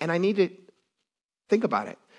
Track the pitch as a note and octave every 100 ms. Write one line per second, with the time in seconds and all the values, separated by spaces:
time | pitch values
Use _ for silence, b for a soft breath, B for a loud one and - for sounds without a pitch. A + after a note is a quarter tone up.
0 | - F3 F#3+ G3+ F3 - - _ _ _
1 | _ _ _ _ - G#3+ F#3 G#2+ G2+ -
2 | _